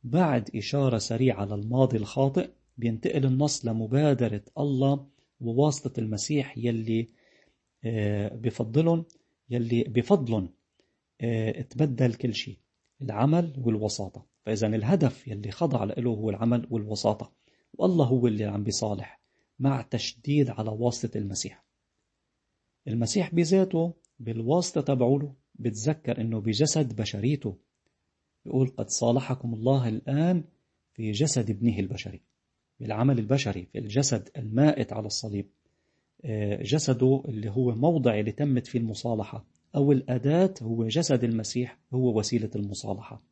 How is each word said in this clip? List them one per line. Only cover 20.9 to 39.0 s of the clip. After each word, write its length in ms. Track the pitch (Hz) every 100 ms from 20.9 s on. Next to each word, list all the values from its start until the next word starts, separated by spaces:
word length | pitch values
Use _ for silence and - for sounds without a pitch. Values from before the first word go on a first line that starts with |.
| 113 113 -
المسيح. 460 | 101 92 - - _ _ _ _ _ _ _ _ _ _ _ _ -
المسيح 460 | 117 113 202 175
بذاته 600 | 165 165 190 190 170 170 165 _ _
بالواسطة 600 | 113 113 117 165 175 165
تبعوله 540 | 139 135 123 139 143 - _
بتذكر 680 | - 117 107 117 156 - -
إنه 200 | 113 113
بجسد 560 | 107 107 156 160 139 110
بشريته 600 | 107 104 113 147 110 95 _ _ _ _ _ _ _ _
بيقول: 240 | - 131 127
"قد 200 | - 107
صالحكم 680 | - 117 123 135 131 120
الله 340 | 117 117 139 120
الآن 560 | 107 - 139 170 180 156 _ _ _ _
في 180 | - 110
جسد 400 | 104 151 135 107
ابنه 280 | 101 117 101
البشري"، 420 | 98 98 - - _ _ _ _ _ _
بالعمل 380 | 113 107 127 123
البشري، 480 | 107 139 110 92 92
في 60 | -
الجسد 500 | 110 107 139 113 - -
المائت 560 | 110 110 151 143 117
على 140 | 110 104
الصليب، 400 | - 110 101 98 _ _ _ _ _ _ _
آه، 380 | 147 107 104 104
جسده 600 | 104 151 147 120 127 135 143
اللي 220 | 110 101
هو 240 | 104 123
موضع 440 | 113 147 165 120 104
اللي 140 | 107
تمت 340 | 104 147 127 123
فيه 120 | 123
المصالحة، 680 | 117 107